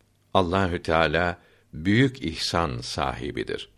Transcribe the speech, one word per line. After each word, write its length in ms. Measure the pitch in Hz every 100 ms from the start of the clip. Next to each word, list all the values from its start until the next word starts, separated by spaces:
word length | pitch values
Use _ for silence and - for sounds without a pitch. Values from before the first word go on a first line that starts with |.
| _ _ _
Allahü 480 | 98 87 95 92 85
Teala 560 | - 82 80 80 87 87 _ _ _
büyük 500 | 78 87 113 135 120
ihsan 560 | 82 78 - 87 82 60
sahibidir. 880 | - 78 67 60 62 58 - - -